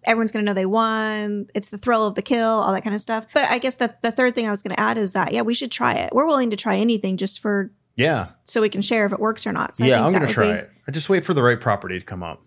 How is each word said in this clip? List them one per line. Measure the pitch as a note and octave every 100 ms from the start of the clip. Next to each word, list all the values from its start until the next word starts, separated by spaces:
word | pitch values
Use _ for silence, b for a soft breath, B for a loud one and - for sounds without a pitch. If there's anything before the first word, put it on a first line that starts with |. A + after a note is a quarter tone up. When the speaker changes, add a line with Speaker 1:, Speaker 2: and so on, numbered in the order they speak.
Speaker 1:
Everyone's | - A3+ A3
gonna | A3
know | G#3
they | F#3+ F#3+
won. | A3 A3+ A3 G#3+ G#3+ G#3 G#3 G3 G#3
It's | G3
the | G#3
thrill | B3 A3 G#3+
of | G3+
the |
kill, | - A#3+ A3+
all | A3 G3
that | F#3+
kind | G#3+
of | G#3
stuff. | - A3 A3
But | D4 C#4
I | B3
guess | C4 -
the, | A#3 -
the | A#3
third | A3+ B3+ B3
thing | A3
I |
was | G3+
gonna | F#3+ -
add | G#3+ A3+
is | G3
that, | G3 D#3+
yeah, | A#3
we | A3+
should | A#3+ B3+
try | - A#3+ -
it. | -
We're | B3+ D#4+
willing | C#4 A#3+
to | G#3
try | A3 F#3+
anything | A3+ A3 F#3+ F#3
just | F#3+ -
for | G#3+ G3+ F#3+ _ _ -
Speaker 2:
Yeah. | D3+ B2+ E2+ -
Speaker 1:
so | - A3+
we | G#3+
can | G3
share | G3+ A#3 G3+
if |
it | -
works | A3 A3 G#3+
or |
not. | F#3 - -
So | B2+
I |
Speaker 2:
Yeah, | A#2
Speaker 1:
think | C#3+
Speaker 2:
I'm |
Speaker 1:
that | F#3
Speaker 2:
gonna | C#3+
Speaker 1:
would |
Speaker 2:
try | A#2+ G#2
Speaker 1:
be | G#2+
Speaker 2:
it. | - _ -
I |
just | D3+ -
wait | F#3+ -
for |
the | D3+
right | B2 A#2
property | B2 G2+ F#2 F#2
to | -
come | F#2
up. | E2 -